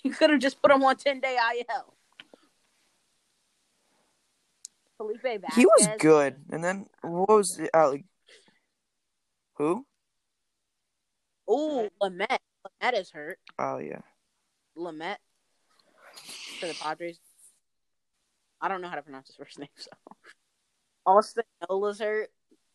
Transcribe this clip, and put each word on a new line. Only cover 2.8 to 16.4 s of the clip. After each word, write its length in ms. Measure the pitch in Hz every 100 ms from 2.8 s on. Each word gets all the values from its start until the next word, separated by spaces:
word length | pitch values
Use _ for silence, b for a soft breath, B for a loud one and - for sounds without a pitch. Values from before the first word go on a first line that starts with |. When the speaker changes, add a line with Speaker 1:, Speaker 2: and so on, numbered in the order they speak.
| _ _ _ _ _ _ _ _ _ _ _ _ _ _ _ _ _ _ - _ _ -
Speaker 1:
Felipe 240 | 214 226 254 214 175
Speaker 2:
He 120 | - 339
was 220 | 294 190
Speaker 1:
Vasquez. 120 | 214
Speaker 2:
good. 360 | 156 151 139 131 -
And 140 | 151
then, 220 | 170 196 - _
what 260 | 160 170 190
was 300 | 214 196 -
it, 100 | 160
uh, 160 | 160 151
like, 160 | 143 - _ _ b b b b _ _ _ _ _ _ _ _ -
who? 300 | 151 196 277 _ _ _ _ _ _ _ _ _ _ _ _ _ _ _ -
Speaker 1:
Ooh, 400 | 247 311 - 208 -
Lamet. 360 | 196 180 214 247 _ _ - -
Lamet 120 | 220 233
is 120 | 180
hurt. 260 | 160 151 - - -
Speaker 2:
Oh, 200 | 135 131
yeah. 200 | 73 73 - _ _ _ _ _ _ 156
Speaker 1:
Lamet 400 | 175 156 170 202 _ _ _ _ _ _ _ _ - - - -